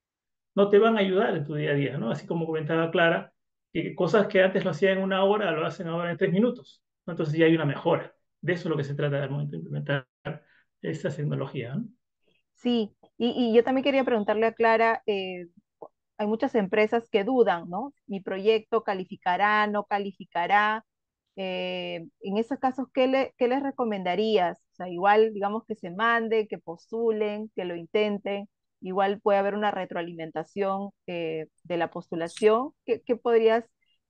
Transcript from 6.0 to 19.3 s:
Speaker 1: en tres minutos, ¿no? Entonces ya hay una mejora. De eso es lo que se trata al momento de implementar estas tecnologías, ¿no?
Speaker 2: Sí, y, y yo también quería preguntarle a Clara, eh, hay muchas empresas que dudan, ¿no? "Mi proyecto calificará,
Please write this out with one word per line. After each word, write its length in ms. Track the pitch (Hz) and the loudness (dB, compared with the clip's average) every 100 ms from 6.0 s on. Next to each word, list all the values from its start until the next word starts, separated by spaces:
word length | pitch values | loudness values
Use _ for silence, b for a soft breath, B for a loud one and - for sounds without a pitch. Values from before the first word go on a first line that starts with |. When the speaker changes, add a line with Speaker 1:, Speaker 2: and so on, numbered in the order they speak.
| 175 | -4
Speaker 1:
en 60 | 165 | -2
tres 140 | 180 | 0
minutos, 520 | 180 240 240 - _ _ _ - | 2 2 0 -12 _ _ _ -12
¿no? 60 | |
Entonces 220 | 170 151 156 | -4 -2 4
ya 100 | 160 | 6
hay 100 | 165 | 6
una 100 | 147 | 2
mejora. 480 | - 170 147 - _ _ _ | 0 0 0 -2 _ _ _
De 120 | - | -4
eso 140 | 175 170 | -4 -2
es 20 | |
lo 80 | 147 | -2
que 60 | |
se 100 | 139 | -2
trata 300 | 143 147 139 | -2 -2 -2
al 80 | 135 | -4
momento 200 | 143 147 | -4 -6
de 40 | 165 | -8
implementar 500 | 165 143 147 139 - _ 151 165 b b b _ | -8 -8 -2 -4 -4 _ -12 -12 b b b _
estas 320 | 170 156 - 147 | -8 -4 -6 -4
tecnologías, 600 | 147 135 135 139 117 156 | -4 -4 -6 -8 -8 -8
¿no? 80 | 247 _ _ _ _ _ _ | -8 _ _ _ _ _ _
Speaker 2:
Sí, 380 | _ 240 240 208 _ _ - | _ -2 0 -2 _ _ -4
y, 160 | 240 - | -2 0
y 200 | 233 226 | 4 4
yo 80 | |
también 200 | 233 262 | 4 0
quería 200 | 285 269 | 0 0
preguntarle 420 | 262 226 208 214 226 | 2 0 0 0 0
a 80 | |
Clara, 480 | 226 226 220 226 226 - | 2 2 4 2 0 -2
eh, 400 | 196 185 180 175 _ _ _ - _ _ - | -4 -4 -8 -14 _ _ _ -20 _ _ -6
hay 60 | 214 | -2
muchas 300 | 220 185 233 | 0 0 0
empresas 520 | 190 214 214 233 - | 0 2 2 2 0
que 120 | 214 | -2
dudan, 460 | 202 262 226 170 165 | 0 4 4 2 -4
¿no? 240 | 185 285 _ - | -8 -8 _ -10
"Mi 120 | 196 | -10
proyecto 640 | 190 190 208 220 220 226 | -6 -2 2 2 2 -2
calificará, 840 | 226 196 185 - 185 | -2 -4 -6 -6 -2